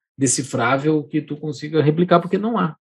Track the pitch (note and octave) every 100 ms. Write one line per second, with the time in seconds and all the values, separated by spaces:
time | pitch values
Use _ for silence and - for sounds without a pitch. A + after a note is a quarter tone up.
0 | _ - C3+ - B2+ B2 A#2 C#3 D3+ D3+
1 | C#3+ D3+ D3 D3 D#3 D3 D3+ D#3 C#3 D#3
2 | F3+ F3 F3+ G3 G#3+ A3 F3 -